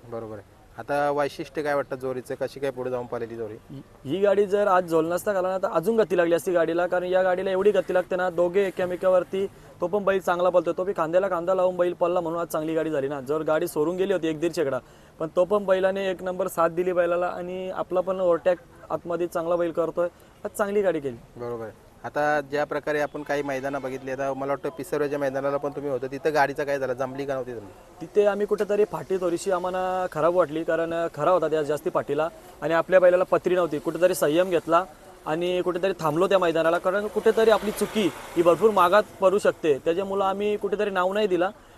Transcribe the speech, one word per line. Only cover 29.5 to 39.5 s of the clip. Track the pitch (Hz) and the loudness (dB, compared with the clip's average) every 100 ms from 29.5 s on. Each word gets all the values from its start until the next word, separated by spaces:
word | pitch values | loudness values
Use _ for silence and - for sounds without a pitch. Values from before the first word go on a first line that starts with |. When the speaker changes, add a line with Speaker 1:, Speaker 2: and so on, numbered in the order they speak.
Speaker 2:
आम्हाला | 180 180 185 185 185 185 | -2 -2 -2 -2 -2 -4
खराब | 156 160 | 0 2
वाटली, | 180 156 156 | 4 2 0
कारण | 165 160 165 165 170 | -2 0 0 -2 -4
खरा | - 147 | 0 2
होता | 185 156 | 4 2
त्या | 156 | 0
जास्ती | 143 151 185 | 0 -2 -2
फाटीला | 165 127 143 160 - - - | -2 0 -2 -2 -6 -20 -6
आणि | 151 | 0
आपल्या | 165 - 185 | 0 4 4
बैलाला | 180 180 | 6 4
पत्री | 185 175 185 | 2 0 2
नव्हती, | 180 165 147 | 0 0 -2
कुठेतरी | 170 160 180 | -4 0 2
संयम | 180 156 160 190 | 2 0 2 2
घेतला | 165 160 170 185 - - - - | 0 2 0 0 -8 -20 -12 -6
आणि | 160 180 180 | -4 -2 -2
कुठेतरी | 175 175 190 180 | -2 0 -2 0
थांबलो | 160 151 185 | 0 2 2
त्या | 190 | 4
मैदानाला, | 175 160 160 175 | 2 2 2 2
कारण | 185 196 208 | 0 -2 -2
कुठेतरी | 208 226 214 226 | 0 2 4 4
आपली | 208 202 | 4 2
चुकी | 208 208 220 180 - - 165 | -4 -2 0 -2 -2 -4 2
ही | |
भरपूर | 170 165 220 | 4 6 4
मागात | 202 175 202 - - | 6 6 4 2 2
पडू | 190 202 | 2 4
शकते, | 190 | 2